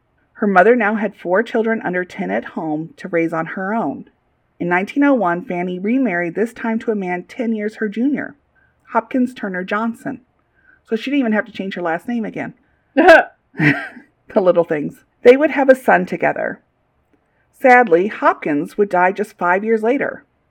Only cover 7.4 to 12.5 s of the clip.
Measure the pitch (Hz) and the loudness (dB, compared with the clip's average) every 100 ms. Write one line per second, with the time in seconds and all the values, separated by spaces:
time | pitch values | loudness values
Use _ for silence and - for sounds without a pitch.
7.4 | 233 220 208 - 214 214 269 233 - - | -4 -4 -6 -6 -6 -2 -2 -2 -6 -14
8.4 | _ _ _ _ _ 233 226 262 247 - | _ _ _ _ _ -4 -2 -2 -2 -4
9.4 | 202 180 185 208 226 226 143 - _ _ | -8 -8 -6 -4 -4 -6 -12 -12 _ _
10.4 | _ _ _ _ _ 226 262 285 233 214 | _ _ _ _ _ -6 -2 -2 0 -2
11.4 | 202 - 190 196 175 165 - 240 202 160 | -4 -10 -10 -6 -4 -4 -6 -6 -6 -8
12.4 | 123 | -12